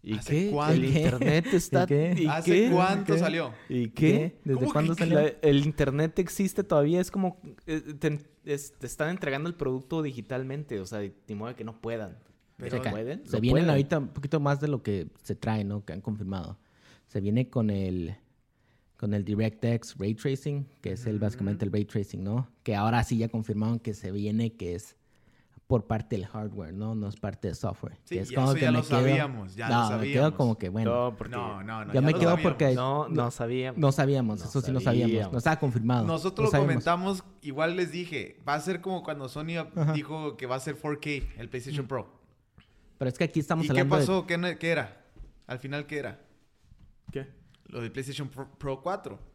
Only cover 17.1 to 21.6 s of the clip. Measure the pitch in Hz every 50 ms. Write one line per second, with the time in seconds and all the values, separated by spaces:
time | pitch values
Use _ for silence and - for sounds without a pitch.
17.1 | - 107 98 101 104 120 131 127 - 131 113 107 101 98 98 92 92 90 85 82
18.1 | 98 - _ _ _ _ _ _ _ _ _ _ _ _ _ _ _ _ - 104
19.1 | 104 104 98 98 104 101 110 110 107 - - 117 120 113 - - - - 95 104
20.1 | 113 - - 147 135 135 - 156 143 143 139 139 _ _ - 92 - 120 123 117
21.1 | 107 104 107 104 104 - 98 98 104 -